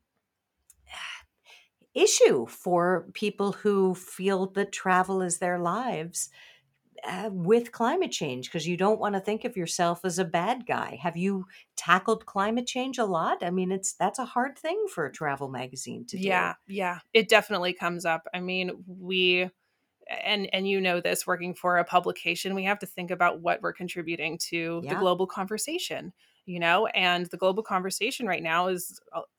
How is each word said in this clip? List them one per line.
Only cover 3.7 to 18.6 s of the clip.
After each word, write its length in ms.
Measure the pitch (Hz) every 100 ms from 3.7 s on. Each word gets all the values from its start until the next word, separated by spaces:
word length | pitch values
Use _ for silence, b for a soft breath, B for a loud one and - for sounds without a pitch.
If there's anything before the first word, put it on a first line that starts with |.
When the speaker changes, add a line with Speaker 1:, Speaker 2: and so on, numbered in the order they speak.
| 202 190 180
Speaker 1:
feel 520 | - - 190 190 190
that 240 | 196 196
travel 500 | - 190 185 185 190
is 180 | 180 170
their 180 | 180 175
lives, 680 | 170 202 - 160 170 - - B B B B _ _ - -
uh, 220 | 180 214
with 400 | 185 170 233 240
climate 400 | - 233 359 339
change, 400 | - 151 127 -
'cause 140 | 170 156
you 100 | 170
don't 240 | 190 214
wanna 200 | 202 196
think 260 | 190 220 240
of 100 | 196
yourself 480 | 165 - 170 170
as 140 | 185 170
a 60 | 170
bad 400 | 170 190 262 -
guy. 300 | 120 - 131
Have 140 | 175 170
you 320 | 190 196 180 B B -
tackled 500 | - 185 185 185 -
climate 400 | 196 208 233 247
change 300 | 254 262 254
a 80 | 208
lot? 380 | 165 202 359
I 80 | 175
mean, 200 | 185 185
it's, 220 | 190 -
that's 240 | - 185 233
a 60 | 240
hard 320 | 240 269 269
thing 300 | 320 403 415
for 160 | - 139
a 60 |
travel 360 | - 151 139 135
magazine 560 | 127 131 135 - 117 240
to 100 | 190
do. 60 |
Speaker 2:
Yeah, 320 | 190 180 175 - -
yeah. 320 | 196 180 175 _
It 160 | 226 220
definitely 440 | 214 202 196 180
comes 320 | 180 175 175 170
up. 220 | 165 -
I 60 | 180
mean, 440 | 180 185